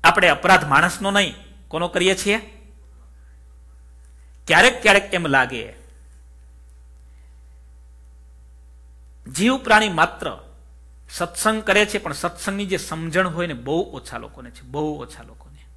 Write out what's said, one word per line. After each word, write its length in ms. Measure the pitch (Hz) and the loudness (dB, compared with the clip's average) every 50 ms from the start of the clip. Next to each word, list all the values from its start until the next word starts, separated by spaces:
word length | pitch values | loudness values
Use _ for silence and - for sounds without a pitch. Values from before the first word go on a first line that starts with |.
| - | 4
આ 80 | 170 170 | 4 4
આપણે 100 | 214 185 | 6 4
અપરાધ 400 | 170 147 - - 185 190 175 160 | 4 2 2 4 4 4 4 4
માણસનો 440 | 147 139 143 165 180 - - 196 196 | 4 4 4 4 2 0 -4 -4 0
નહીં, 220 | 196 202 196 156 - - - - - - - | 0 0 0 0 -4 -12 -20 -20 -20 -20 -18
કોનો 200 | - - 160 175 | -10 -6 -6 -6
કરીએ 280 | 175 - 175 175 190 190 | -2 -2 0 2 2 2
છીએ? 220 | 185 - 202 208 226 220 - - - - - - - - - - - - - - - - - - - - - - - - - - - - - - - - - - - - - - - - | 0 0 -2 -2 -2 -4 -10 -20 -20 -20 -20 -20 -20 -20 -20 -20 -20 -20 -20 -20 -20 -20 -20 -20 -20 -20 -20 -20 -20 -20 -20 -20 -20 -20 -20 -20 -20 -20 -20 -20 -20 -20 -20 -20 -20 -2
ક્યારેક 340 | - 160 170 196 254 247 - | 2 4 6 6 6 4 2
ક્યારેક 320 | - 214 196 196 196 202 - | 2 4 4 4 2 0 -4
એમ 140 | 175 170 | -4 -2
લાગે, 460 | 151 139 135 127 123 131 117 107 107 - - - - - - - - - - - - - - - - - - - - - - - - - - - - - - - - - - - - - - - - - - - - - - - - - - - - - - - - - - - - - - - - - - - - - - - - 131 | 2 2 2 2 0 -4 -10 -12 -12 -16 -20 -20 -20 -20 -20 -20 -20 -20 -20 -20 -20 -20 -20 -20 -20 -20 -20 -20 -20 -20 -20 -20 -20 -20 -20 -20 -20 -20 -20 -20 -20 -20 -20 -20 -20 -20 -20 -20 -20 -20 -20 -20 -20 -20 -20 -20 -20 -20 -20 -20 -20 -20 -20 -20 -20 -20 -20 -20 -20 -20 -20 -20 -20 -20 -20 -20 -20 -20 -20 -20 -10 -4
જીવ 220 | 143 196 240 262 | 0 0 0 0
પ્રાણી 320 | 269 - 233 220 214 220 208 | 0 2 4 4 4 4 2
માત્ર 480 | 180 160 160 175 - - - 135 101 - - - - - - - - - - - - - - - | 0 0 0 0 0 -10 -10 -10 -10 -12 -18 -20 -20 -20 -20 -20 -20 -20 -20 -20 -20 -20 -20 -16
સત્સંગ 540 | - - 175 175 - - - 220 220 220 214 | -8 -8 -8 -8 -6 -2 -2 0 -2 -2 0
કરે 220 | - 190 208 214 | 2 2 2 2
છે, 120 | 208 - | 2 -2
પણ 160 | 202 - 165 143 | -6 -6 -6 -8
સત્સંગની 520 | - - 175 - - - 202 196 196 208 | -6 -6 -6 -6 -6 -8 -6 -6 -6 -4
જે 120 | 185 190 | -4 -4
સમજણ 500 | 160 - - 160 160 160 165 151 180 190 | -6 -4 -8 -10 -8 -8 -2 0 0 0
હોય 200 | 180 156 170 175 | 0 -2 -4 -6
ને, 60 | 170 147 | -6 -6
બહુ 300 | 120 117 131 156 170 196 - | -10 -6 -4 -2 -2 -4 -4
ઓછા 260 | - 131 - - 127 | -10 -16 -16 -14 -14
લોકોને 340 | 117 113 110 - 135 123 120 | -14 -14 -16 -18 -20 -20 -20
છે, 100 | 120 - | -20 -20
બહુ 400 | 131 123 131 147 151 151 151 143 | -20 -12 -8 -6 -6 -6 -6 -10
ઓછા 220 | 123 117 - - 117 | -12 -16 -18 -20 -20
લોકોને. 420 | - 113 - - - - - - - - | -20 -20 -20 -20 -20 -20 -20 -20 -20 -20